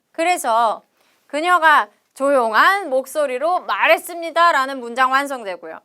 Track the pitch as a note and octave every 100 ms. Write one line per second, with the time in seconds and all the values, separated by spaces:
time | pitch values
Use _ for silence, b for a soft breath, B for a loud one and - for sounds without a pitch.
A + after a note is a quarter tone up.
0 | _ - E4 F4+ C4+ A3+ A#3 - - _
1 | _ _ _ C#4+ E4+ F4+ D#4+ D4 G#3+ _
2 | _ - C#4 C#4+ A3+ A3 D#4+ G4+ F4 C4
3 | - D#4 C#4+ B3 D#4 F4+ - G3+ B3+ F4
4 | E4+ E4+ E4 E4 E4+ D4+ C4 C#4 A#3 A#3+
5 | C4 C4+ C#4+ C4 G#3 F3 D#3+ E3